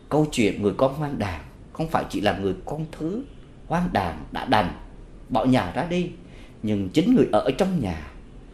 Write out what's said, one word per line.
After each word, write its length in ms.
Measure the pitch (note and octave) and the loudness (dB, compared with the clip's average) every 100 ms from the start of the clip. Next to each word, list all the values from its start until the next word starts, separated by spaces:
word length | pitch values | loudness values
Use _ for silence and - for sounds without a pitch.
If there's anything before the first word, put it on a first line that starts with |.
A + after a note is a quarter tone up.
| - | 0
câu 160 | D3 D3+ | 2 2
chuyện 300 | B2 G2+ - | 2 2 2
người 120 | G2+ F2+ | 0 2
con 160 | C3 | 2
hoang 260 | C#3+ C#3+ C3+ | 0 -4 -4
đàn 220 | G2+ D#2 - - - | -4 -6 -10 -18 -12
không 160 | - D#3+ | -8 -2
phải 160 | F#2+ D2 | -2 -2
chỉ 120 | F#2+ | 0
là 160 | G2+ F#2+ | 0 2
người 180 | G2 F2+ - | -2 -4 -6
con 200 | D3+ D#3 | -8 -8
thứ 320 | - D#3+ A3 C#4 - - - - | -6 -6 -6 -8 -16 -20 -16 -4
hoang 220 | E3 F3+ | -2 0
đàn 320 | G2+ F2 D#2 - | 0 -2 -4 -8
đã 140 | - - | -6 2
đành 340 | G#2+ F2+ - - - - - - | 2 2 -4 -14 -18 -18 -16 -2
bỏ 160 | A2 B2+ | 2 4
nhà 260 | B2+ F2+ G2 | 4 2 -2
ra 80 | E3 | -2
đi, 220 | F3 F3+ - - - - - | -2 -2 -6 -18 -20 -20 -6
nhưng 260 | G#2+ G2+ F#2 | -2 0 0
chính 260 | D3+ G3+ B3 | 2 4 6
người 120 | B2 | 6
ở 180 | G#3 - C3 | 4 2 2
trong 220 | F#3+ F3 | 2 2
nhà, 320 | G2+ D#2+ - - - - - | 0 -4 -8 -16 -18 -20 -20